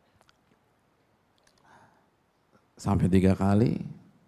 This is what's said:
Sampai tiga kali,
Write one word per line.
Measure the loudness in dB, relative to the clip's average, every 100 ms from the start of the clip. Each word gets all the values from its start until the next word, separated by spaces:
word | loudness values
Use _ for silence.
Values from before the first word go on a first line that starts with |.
| _ _ _ _ _ _ _ _ _ _ _ _ _ _ _ _ _ -20 -20 _ _ _ _ _ _ _ _ -12
Sampai | -4 -2 2
tiga | 2 2 0
kali, | 0 0 0 -2 -8 -18 -20 _